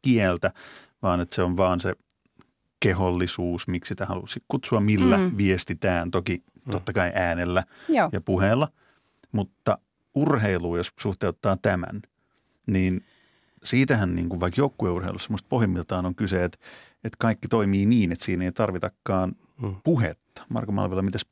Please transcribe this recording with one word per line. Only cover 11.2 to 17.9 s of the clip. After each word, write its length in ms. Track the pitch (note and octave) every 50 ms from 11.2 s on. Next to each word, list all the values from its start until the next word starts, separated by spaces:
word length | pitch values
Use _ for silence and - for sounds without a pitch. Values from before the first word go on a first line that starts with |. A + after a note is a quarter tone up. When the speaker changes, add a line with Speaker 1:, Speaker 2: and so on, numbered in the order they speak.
| G#2 F#2 D#2+ - - G#2 F#2+ F2+
Speaker 1:
tämän, 400 | - G#2 F2+ F2 F2 - - G2+ - _ _ _ _ _ _ _ _ _ _ _ - -
niin – 380 | G2 F#2+ F#2 F#2 F#2 F#2 - _ _ _ _ _ _ _ _ _ _ _ -
siitähän 520 | - - B2+ C3+ C3+ C#3 A2 G2 F2+ F2
niinku 240 | E2+ F2 F2 F2+ E2+
vaikka 220 | F2+ F2+ F2 B2+
joukkueurheilussa 680 | C#3+ C#3 - - G#2 F#2 F2 F2+ F#2 F#2 F#2+ F#2 - -
musta 160 | G#2+ G2 - -
pohjimmiltaan 560 | - A#2+ A#2 F#2+ F2+ F2 E2 - F#2+ F2+ F2+
on 100 | F#2 F2+
kyse, 280 | - G#2+ F#2 F#2+ F#2 F2
että, 140 | F2+ - - - - - - - - _ _ -
että 140 | A2+ - -
kaikki 280 | - A2+ G#2+ - - -
toimii 380 | B2 A2+ G#2 G2 G2 G2 G2
niin, 260 | G#2+